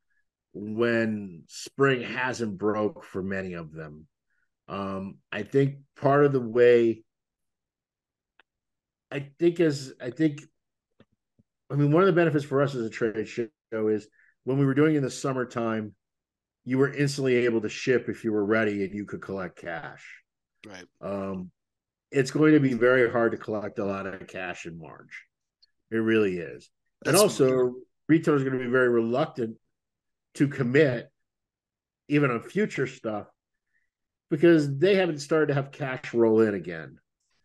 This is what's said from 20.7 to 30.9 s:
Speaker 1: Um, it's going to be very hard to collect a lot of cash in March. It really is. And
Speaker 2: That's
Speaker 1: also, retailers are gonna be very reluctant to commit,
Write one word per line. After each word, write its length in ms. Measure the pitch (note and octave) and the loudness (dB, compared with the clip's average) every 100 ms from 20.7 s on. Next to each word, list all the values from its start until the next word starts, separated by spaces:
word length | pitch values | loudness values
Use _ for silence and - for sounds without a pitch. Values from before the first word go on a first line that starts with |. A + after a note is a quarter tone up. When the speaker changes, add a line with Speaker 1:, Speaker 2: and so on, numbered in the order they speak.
| F#2 F2 _ | -20 -20 _
Speaker 1:
Um, 500 | G2 G2 G2 F#2+ F#2 _ _ _ _ _ - | -10 -8 -8 -10 -12 _ _ _ _ _ -6
it's 220 | C#3 C3+ | -2 -2
going 220 | D3 D#3 | 2 4
to 60 | D3+ | 6
be 120 | C3+ | 4
very 380 | A2+ B2 B2+ A#2 | 2 4 4 4
hard 220 | A#2+ A#2 | 2 0
to 40 | G#2+ | 0
collect 420 | - G#2+ G2 - | -6 -6 -6 -6
a 60 | G2 | -4
lot 220 | G2 F#2+ | -4 -8
of 200 | F#2 F2+ | -12 -14
cash 380 | F#2 F2+ F2 E2+ | -12 -10 -10 -12
in 140 | E2 | -14
March. 460 | D2 - - - _ _ _ _ _ _ - | -16 -20 -20 -20 _ _ _ _ _ _ -6
It 60 | A2+ | -2
really 400 | A2 A2 G2+ F2+ | 2 4 2 -2
is. 320 | D2 B1+ - _ _ _ - | -8 -14 -20 _ _ _ 0
And 100 | F3 | 4
Speaker 2:
That's 60 | |
Speaker 1:
also, 540 | G#3 - C3 B2+ B2+ B2 - _ - | 4 4 2 4 0 -2 -18 _ 2
retailers 360 | D#3+ E3 C#3+ | 2 4 0
are 20 | C3+ | 0
gonna 180 | B2+ | -4
be 80 | A#2+ | 0
very 160 | B2+ B2 | 2 4
reluctant 720 | A#2 A#2 B2 D#3+ - A2+ A#2 _ _ _ _ _ _ _ - | 2 2 -2 -2 -4 -8 -8 _ _ _ _ _ _ _ -2
to 120 | C#3 | -2
commit, 640 | C#3 A#2+ C3+ D3 | 0 2 4 4